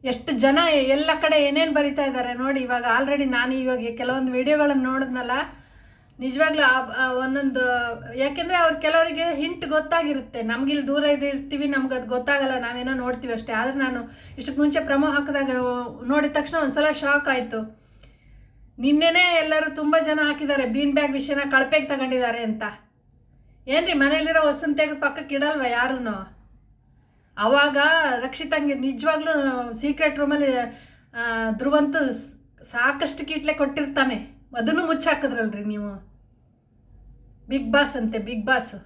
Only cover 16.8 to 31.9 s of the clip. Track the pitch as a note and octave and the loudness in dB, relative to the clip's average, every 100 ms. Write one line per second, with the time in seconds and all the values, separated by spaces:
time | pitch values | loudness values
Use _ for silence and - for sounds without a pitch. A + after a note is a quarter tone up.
16.8 | D#4 D4 C#4+ C#4+ C#4+ C4 A#3 A3+ A3 - | 2 2 0 0 2 -2 -2 -6 -8 -14
17.8 | _ - - _ _ - - _ - - | _ -20 -20 _ _ -20 -20 _ -20 -4
18.8 | B3+ D4 E4 E4+ F4+ E4+ D#4 D#4 D#4 C#4+ | 2 4 4 4 4 4 2 2 0 -2
19.8 | D4+ D#4+ D#4 D4+ D4 D4 D4 C#4 B3 A#3+ | 2 4 4 2 0 0 -2 0 0 0
20.8 | C#4+ C#4 C#4+ C4+ C#4 C#4 C#4 C4+ C4+ D#4 | 0 0 0 -2 -4 -4 2 2 4 0
21.8 | C4+ C#4 C4 B3+ A#3+ A#3 A3+ A3 G#3 - | 0 -4 -2 0 0 -2 -4 -4 -8 -10
22.8 | _ _ _ _ _ _ _ _ - D4 | _ _ _ _ _ _ _ _ 0 0
23.8 | F4 D#4 C#4 D#4 D#4 D#4+ D4+ D4 D#4+ C#4+ | 2 2 4 2 2 4 4 2 -2 0
24.8 | D4+ C#4+ C#4+ C#4+ D4+ C#4 D4 D4+ B3+ A#3+ | 0 0 -4 -4 -6 -2 -2 0 -2 0
25.8 | B3+ C4 A#3 G3 F#3+ - - _ _ _ | 0 -2 -4 -8 -10 -18 -20 _ _ _
26.8 | _ _ _ _ _ - G#3+ C#4 D4 C#4 | _ _ _ _ _ -2 4 6 4 4
27.8 | D4+ E4 D4+ B3 B3+ - D4 D#4 C#4+ C4+ | 4 4 2 0 -4 -8 -2 0 0 -2
28.8 | C4 A#3+ D#4 D4+ D#4 D#4 C#4 B3+ A#3+ A3 | -4 -2 0 0 0 0 0 -2 -6 -4
29.8 | C#4+ D4 D#4 C#4 C#4+ D4 C#4 B3 A#3 - | -4 0 0 0 0 0 0 0 -4 -8
30.8 | - - _ A#3 A#3 A3+ A3+ G#3+ C4 D4 | -20 -20 _ -6 -4 -2 -4 -2 2 2
31.8 | C#4+ | 2